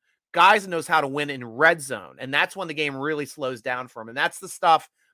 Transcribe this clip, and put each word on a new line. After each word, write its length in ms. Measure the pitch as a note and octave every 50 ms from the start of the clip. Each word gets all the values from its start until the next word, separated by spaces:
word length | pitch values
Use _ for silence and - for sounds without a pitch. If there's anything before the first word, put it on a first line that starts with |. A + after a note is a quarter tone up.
| _ _ _ _ _ _ -
Guys 340 | E3+ F3 F#3+ G#3+ G#3+ G3
knows 200 | F#3+ F3 E3 D#3
how 140 | - E3+ D#3
to 80 | C#3+ C#3
win 200 | C3+ D3 D3 C#3+
in 160 | C#3+ C3 B2
red 380 | A#2 A2 B2 D3+ D#3+ F3 E3 C#3
zone. 340 | C3 B2+ G#2 F2+ C#2 C2 C2+
And 140 | C3 C3 C3+
that's 240 | D3 F3 - -
when 120 | G3 F#3 E3
the 60 | D#3
game 220 | D3+ D3+ C#3+ C#3
really 300 | C3+ C3+ D3+ D#3 D3 D3
slows 340 | C3 - D#3 C#3+ C3 C3 A#2
down 280 | G#2 C3 B2+ B2 B2+ A#2+
for 120 | _ B2
him. 80 | A2 A2+
And 80 | A#2
that's 220 | C3+ D3+ E3+ - -
the 100 | F#3+ F3
stuff, 400 | - - - F3 D#3+ D3 - - _ _ _ _